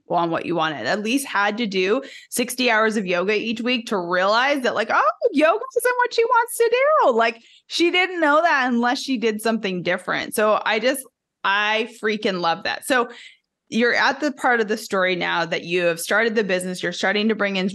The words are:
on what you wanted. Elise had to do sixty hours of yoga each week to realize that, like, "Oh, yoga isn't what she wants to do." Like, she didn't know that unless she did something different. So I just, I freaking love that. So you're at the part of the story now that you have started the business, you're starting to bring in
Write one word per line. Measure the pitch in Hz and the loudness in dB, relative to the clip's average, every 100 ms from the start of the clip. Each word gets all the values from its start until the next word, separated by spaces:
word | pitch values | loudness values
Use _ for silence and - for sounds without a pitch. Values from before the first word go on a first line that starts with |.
| - | -2
on | 175 170 | 0 0
what | 160 - | -2 -2
you | 165 | -2
wanted. | 156 139 120 | -2 -2 -2
Elise | 196 214 269 | -2 0 -2
had | 277 202 202 214 | -2 -2 0 -2
to | 226 | -2
do | 185 185 254 269 - - | 0 0 0 -4 -16 -10
sixty | - 254 - 247 | -6 -4 -2 0
hours | 220 220 220 | 2 2 0
of | 180 | -2
yoga | 175 190 | -2 0
each | 214 226 233 | -2 -2 -4
week | 240 247 233 | -2 -2 -2
to | 202 | -4
realize | 170 180 196 220 269 285 | -2 0 2 2 2 0
that, | 233 | 0
like, | 123 220 | -2 0
"Oh, | 285 587 - 523 | 2 2 2 0
yoga | 302 320 427 494 494 | 2 2 2 -2 -2
isn't | 494 494 | 0 0
what | 494 | 0
she | - | 0
wants | 466 466 480 - | 2 2 0 0
to | 466 494 571 622 | 2 4 4 4
do." | 320 | 4
Like, | 226 226 233 - - - | 4 0 -2 -14 -20 -8
she | - 339 | 0 2
didn't | 359 370 359 | 2 0 0
know | 302 294 | 2 4
that | 339 285 254 | 4 2 2
unless | 233 240 262 | 2 0 0
she | - 254 | -2 -2
did | 220 214 | 0 0
something | 226 220 202 180 | -2 -2 -2 -4
different. | 165 175 - 156 - | -2 -2 -2 -4 -4
So | - 214 208 - | 0 2 2 0
I | 220 | 0
just, | 247 262 - _ _ _ | 0 -2 -6 _ _ _
I | 190 202 208 220 240 - | -2 0 0 0 -4 -4
freaking | 214 214 214 185 | -4 -2 -2 0
love | 165 165 | -2 -2
that. | 160 - | -4 -6
So | - 254 233 - - _ _ _ - | 0 0 0 -6 -20 _ _ _ -6
you're | 214 240 | 0 2
at | - 240 269 | 2 2 0
the | 302 | -2
part | - 277 240 | 0 0 2
of | 208 | 0
the | 214 | -2
story | - 190 185 175 | -2 0 0 0
now | 175 170 165 | -2 -2 -2
that | 175 | -4
you | 170 180 | -2 0
have | 175 165 | 0 0
started | - 202 226 | 0 0 2
the | 220 | 0
business, | 196 185 185 180 | 0 -2 -4 -6
you're | 170 | -6
starting | 175 190 208 220 | -4 -2 0 0
to | |
bring | 214 202 190 | 0 -2 -2
in | 190 | -4